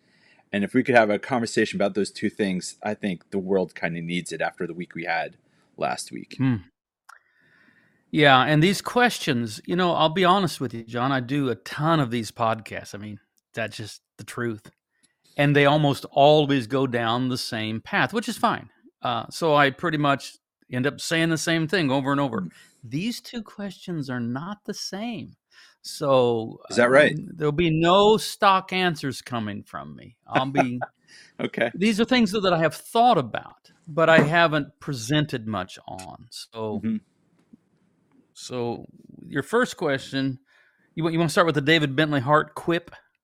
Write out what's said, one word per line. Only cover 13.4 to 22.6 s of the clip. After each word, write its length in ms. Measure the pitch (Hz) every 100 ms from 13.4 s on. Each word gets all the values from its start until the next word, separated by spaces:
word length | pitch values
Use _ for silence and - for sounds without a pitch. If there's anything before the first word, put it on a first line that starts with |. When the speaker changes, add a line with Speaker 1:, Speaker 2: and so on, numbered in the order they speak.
| _
Speaker 2:
that's 220 | - 110 -
just 260 | 107 - _ -
the 60 |
truth. 460 | 107 - 120 107 - _ _ _ _ _ _ -
And 180 | 143 143
they 80 |
almost 400 | 143 151 143 127 -
always 560 | - 143 151 143 139 107
go 200 | 135 135
down 440 | 117 113 120 127
the 80 | 127
same 420 | - 113 110 110
path, 320 | - 196 147
which 160 | 220 233
is 80 | -
fine. 320 | 226 151 - _ _ _
Uh, 240 | 127 117 -
so 240 | - 165 147
I 140 | 139
pretty 260 | 131 175 156
much 400 | 147 139 - - _ _ _
end 160 | 127 143
up 140 | -
saying 300 | - 165 165
the 80 | 156
same 280 | - 165 156
thing 240 | 202 147
over 220 | 135 135
and 80 | 139
over. 200 | 139 113
Speaker 1:
Hmm. 80 | 175 -